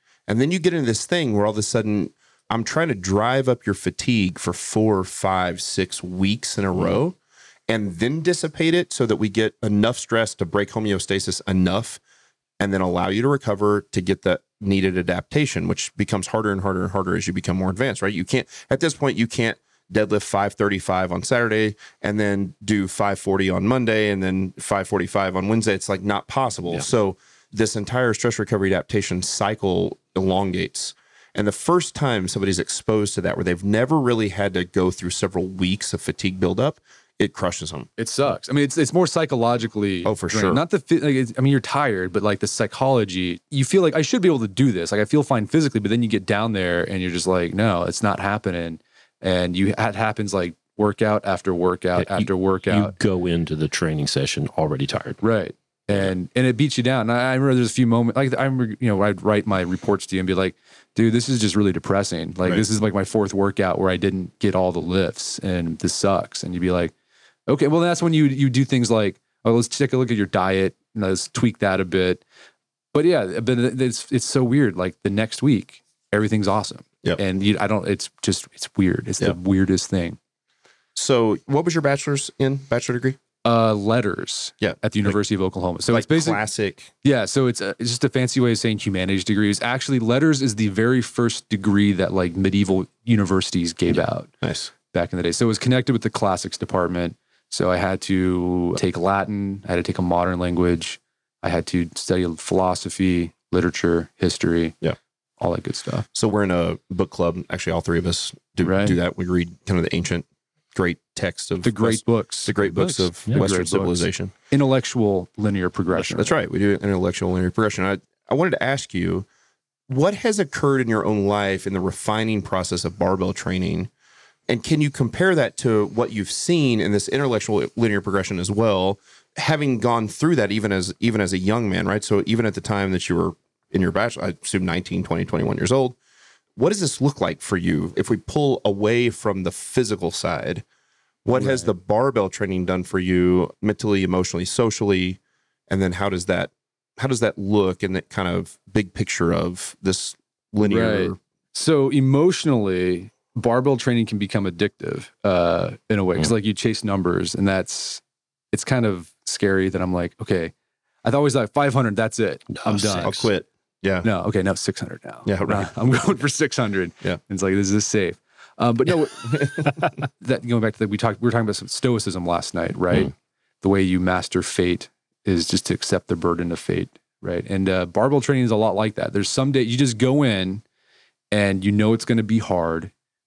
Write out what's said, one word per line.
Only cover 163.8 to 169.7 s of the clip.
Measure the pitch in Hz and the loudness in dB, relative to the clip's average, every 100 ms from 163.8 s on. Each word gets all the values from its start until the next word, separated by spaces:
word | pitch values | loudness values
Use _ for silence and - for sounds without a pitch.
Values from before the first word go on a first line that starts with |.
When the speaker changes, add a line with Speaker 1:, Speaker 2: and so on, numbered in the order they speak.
Speaker 1:
Yeah. | 95 92 110 | -2 0 0
Speaker 2:
No, | 92 | 0
okay, | 87 101 | 0 0
no, | 95 95 | 0 -2
six | - - | -4 -6
hundred | - - | -8 -12
now. | - - - | -16 -8 -2
Speaker 1:
Yeah, | 95 | -2
Speaker 2:
No, | 101 | 0
Speaker 1:
right. | 104 95 | -2 -2
Speaker 2:
<laughs> | - | 0
I'm | 123 | 2
going | 127 - 190 | 2 2 0
for | 143 | 0
six | - 147 - | 0 -2 0
hundred. | 110 98 87 - | -2 -2 -4 -4
Speaker 1:
Yeah. | 95 85 - | -6 -6 -6
Speaker 2:
It's | 95 | -2
like, | 95 98 | 0 2
"This | 98 | 2
is | 104 - | 0 0
safe." | 107 87 - _ _ - - | 0 -2 -6 _ _ -20 -2
Uh, | 120 | 0
but | 117 156 | 2 2
no, | 170 151 | 2 0
Speaker 1:
<laughs> | - 117 - 139 - 143 | -4 -4 -2 -2 0 -2